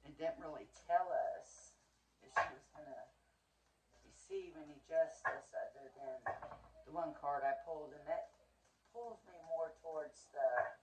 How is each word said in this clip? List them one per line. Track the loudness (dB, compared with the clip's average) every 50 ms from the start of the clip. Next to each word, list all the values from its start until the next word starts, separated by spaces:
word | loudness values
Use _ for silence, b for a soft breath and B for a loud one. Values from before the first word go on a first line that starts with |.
| -14
and | -16 -8 -2
didn't | -2 -2 -2 -2
really | -6 -8 -8 -8 -10 -12 -18 -20 2
tell | 6 6 6 6 6 4 4 4 2 0
us | -4 -8 -14 -18 -20 -20 -20 -20 _ _ _ _ _ _ _ _ _
if | -20 0 2
she | 2 2 2
was | -2 -12 -18 _ _
gonna | -14 -12 -12 -12 -12 -12 -14 _ _ _ _ _ _ _ _ _ _ _ _ _ _ _ _ _ -20 -20
receive | -20 -20 -20 -10 -4 -4 -4 -4 -4 -12 -12
any | -14 -14 -16 -18 -8
justice | 2 6 6 6 6 4 0 0 0 0 0 -6 -6
other | -4 -4 -4 -4 -8 -14 -16 -16 -12
than | -8 -6 -6 -6 -4 -4 -4 -4 -4 -8 -12 -12 -14 -16 -20 -20 -20 -16
the | -6 -4
one | -2 -2 -2 -4 -4
card | -2 0 0 2
I | 4 2 2 2 -2
pulled, | -6 -6 -6 -6 -10
and | -12 -12 -4
that | -2 -2 -2 -2 -6 -14 _ _ _ _ _ _ _ _ _ _ _ _
pulls | -10 -8 -8 -10 -12 -16 -20
me | -18 -16 -6
more | -2 0 0 0 -2 -4 -10 -10
towards | -4 -4 -4 -4 -4 -8 -16 -20 -8
the | 0 4 6 6 6 6 4 2 0 -8